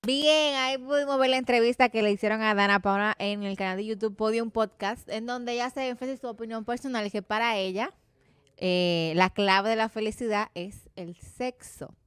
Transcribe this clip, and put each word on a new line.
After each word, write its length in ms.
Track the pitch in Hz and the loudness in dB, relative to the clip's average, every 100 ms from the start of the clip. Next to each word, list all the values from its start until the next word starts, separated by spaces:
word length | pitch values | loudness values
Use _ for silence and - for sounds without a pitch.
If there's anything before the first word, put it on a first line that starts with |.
| 220 | 0
Bien, 500 | 277 302 311 302 269 | 2 4 6 4 2
ahí 220 | 262 269 | -2 -2
pudimos 420 | 254 285 285 277 | 0 0 2 2
ver 100 | 262 | 4
la 80 | 262 | 4
entrevista 520 | 254 247 233 247 247 | 4 4 4 4 4
que 120 | 220 | 4
le 100 | 208 | 2
hicieron 300 | 202 214 220 | 2 0 0
a 120 | 220 202 | 2 4
Dana 240 | 202 202 | 4 4
Paola 340 | 196 196 208 - | 2 2 0 -2
en 240 | 202 208 | -4 -4
el 140 | 202 196 | -6 -4
canal 180 | 190 185 | -4 -4
de 80 | 214 | -6
YouTube 300 | 208 214 202 | -4 -4 -2
Podium 360 | 220 226 226 | -2 0 -2
Podcast, 560 | 226 220 _ 202 240 - | -2 -4 _ -6 -6 -8
en 160 | 220 233 | -8 -6
donde 260 | 247 240 | -8 -6
ella 120 | 240 247 | -4 -4
hace 200 | 269 262 | -4 -6
énfasis 240 | 247 262 262 | -4 -8 -8
en 60 | |
su 60 | 247 | -10
opinión 360 | 220 226 226 | -10 -10 -8
personal, 480 | 220 247 269 240 208 | -6 -6 -4 -4 -4
que 100 | 208 | -6
para 360 | 196 214 233 214 | -4 -2 0 0
ella, 360 | 190 185 277 _ _ _ _ _ _ - | -2 -4 -6 _ _ _ _ _ _ -6
eh, 560 | 185 180 180 170 160 165 | 0 2 2 0 0 2
la 140 | 185 | 2
clave 380 | - 202 190 202 | 2 2 2 2
de 60 | 226 | 0
la 140 | 220 | -2
felicidad 580 | 220 214 214 240 208 214 - | -2 -6 -4 -4 -2 -4 -8
es 340 | 180 - - - | -12 -14 -18 -14
el 200 | 175 175 | -14 -14
sexo 760 | - - 254 247 - - - - | -20 -8 -8 -8 -20 -16 -18 -18